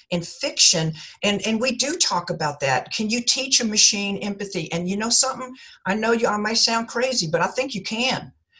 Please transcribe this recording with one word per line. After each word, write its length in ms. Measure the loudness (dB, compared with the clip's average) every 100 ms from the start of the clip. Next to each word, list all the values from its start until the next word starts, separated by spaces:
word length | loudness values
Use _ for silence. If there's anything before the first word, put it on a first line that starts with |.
| _
in 140 | -6
fiction. 680 | -6 -6 -6 4 4 4 0 -4 -12 -4
And, 240 | 0 0 0
and 160 | 0
we 120 | 0
do 220 | 0 -2 0
talk 340 | 0 0 -2
about 280 | -2 -2 -2
that. 300 | 0 0 0
Can 200 | -4 -2
you 100 | -2
teach 380 | 0 -2 2 2
a 60 | 2
machine 520 | 4 4 4 -2 -4
empathy? 540 | -4 -6 -6 -4 -4
And 180 | -4 -2
you 80 | -2
know 140 | 2
something? 420 | 2 2 0 -10 -14 -20 -10 -2
I 80 |
know 200 | 0 2
you, 120 | 2 2
I 100 | 0
may 180 | 0 2
sound 320 | 2 2 -2
crazy, 400 | -2 0 0 0
but 100 | 0
I 60 | 0
think 280 | 0 -4 -4
you 80 |
can. 480 | -6 -2 0 -2 -6 _ _ _